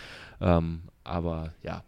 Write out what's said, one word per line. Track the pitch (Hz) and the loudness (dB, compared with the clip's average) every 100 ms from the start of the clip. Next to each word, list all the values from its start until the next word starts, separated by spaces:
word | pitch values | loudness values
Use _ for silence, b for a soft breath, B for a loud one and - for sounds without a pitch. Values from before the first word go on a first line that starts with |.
| B B B B | B B B B
Ähm, | 95 85 82 82 85 - | 6 6 6 -2 -8 -16
aber | - 87 85 82 80 80 | -6 -2 -2 -2 -6 -10
ja. | - 82 | -10 -10